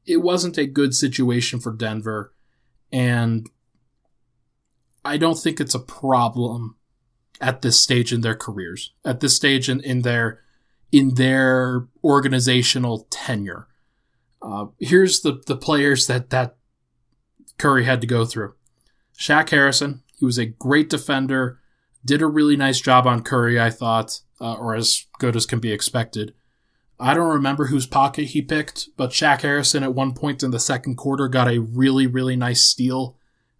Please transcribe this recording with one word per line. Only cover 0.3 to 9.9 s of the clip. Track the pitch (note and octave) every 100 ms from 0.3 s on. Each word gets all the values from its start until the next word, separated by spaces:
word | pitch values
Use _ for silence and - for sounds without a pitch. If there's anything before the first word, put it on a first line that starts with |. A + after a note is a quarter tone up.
| F3+ F3+ D#3
a | C#3
good | C#3 C#3 B2+
situation | C3+ B2+ B2 B2 B2 B2
for | A#2
Denver, | A2 A2+ A2 A2 G#2+ G2+ _ _ _ _ _ _
and | C3 B2 A#2+ A#2 A2+ A2+ _ _ _ _ _ _ _ _ _ _ _ _ _ _ _ -
I | D3+
don't | E3 D#3+
think | E3 D#3+
it's | D3+ B2
a |
problem | - - C3+ B2+ A#2 B2 A#2+ A#2 A2+ - _ _ _ _ _ -
at | B2 B2+
this | C3 -
stage | - B2 A#2+
in | A#2+
their | A2+ A2
careers, | - G2+ F2 - - _ -
at | B2
this | C#3+ -
stage | D3 C3+ C3
in, | C3
in | C3+